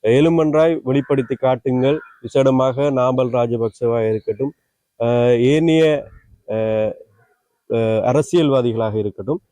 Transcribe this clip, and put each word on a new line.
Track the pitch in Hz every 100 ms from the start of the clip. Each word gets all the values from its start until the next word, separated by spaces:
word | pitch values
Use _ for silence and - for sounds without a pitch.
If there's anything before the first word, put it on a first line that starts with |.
ஏழுமன்றாய் | 110 127 160 165 156 151 160 160
வெளிப்படுத்தி | 127 139 135 139 120 131
காட்டுங்கள். | 131 127 135 127 135 151 - _
விசேடமாக | 120 139 135 131 131 123 143
நாமல் | 131 127 131 127
ராஜபக்சவா | 123 120 117 113 - 120 117 110
இருக்கட்டும், | 110 - 104 135 - _ _ _ _
அஹ், | 117 120 123 120
ஏனைய, | 123 151 165 160 160 147 - - _ _ -
அஹ், | 110 110 110 107 - - _ _ _ _ _ _
அஹ், | 117 113 110
அரசியல்வாதிகளாக | 120 131 147 175 151 135 120 113 110 107
இருக்கட்டும் | 104 - 101 170 _